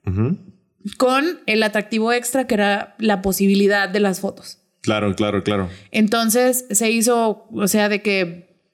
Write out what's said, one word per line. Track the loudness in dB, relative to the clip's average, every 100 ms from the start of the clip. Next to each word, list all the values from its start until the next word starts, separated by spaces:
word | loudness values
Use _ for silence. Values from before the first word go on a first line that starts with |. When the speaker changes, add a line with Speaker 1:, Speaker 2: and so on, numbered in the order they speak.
| -2
Speaker 1:
Ujú. | 0 0 -2 -8 _ _ _ -14 -2
Speaker 2:
con | 0 2 -2 -4 -4
el | 0
atractivo | 0 -2 -2 -2 0
extra | 0 0 -4 0
que | 0
era | 2 0 -4 -4
la | 0 0
posibilidad | 0 2 2 4 4 2 0
de | 0
las | 0 -2
fotos. | -6 -10 -20 -20 _ _
Speaker 1:
Claro, | -2 0 0 0
claro, | 0 0
claro. | 0 -2 -2 -8 -6
Speaker 2:
Entonces | 0 2 2 2 2 2 0 -4
se | -2 0
hizo, | 0 2 2 0 -4 -10
o | -4 0
sea, | 2 0
de | 0
que | -2 -2 -2 -8 -20 _ _